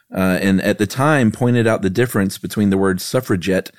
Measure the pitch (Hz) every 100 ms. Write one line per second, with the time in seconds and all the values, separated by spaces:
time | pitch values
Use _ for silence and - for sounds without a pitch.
0 | _ 92 92 87 98 95 101 104 107 127
1 | 147 147 113 - 123 120 110 110 98 92
2 | 127 107 98 - 90 110 101 95 95 92
3 | - 127 123 98 90 92 -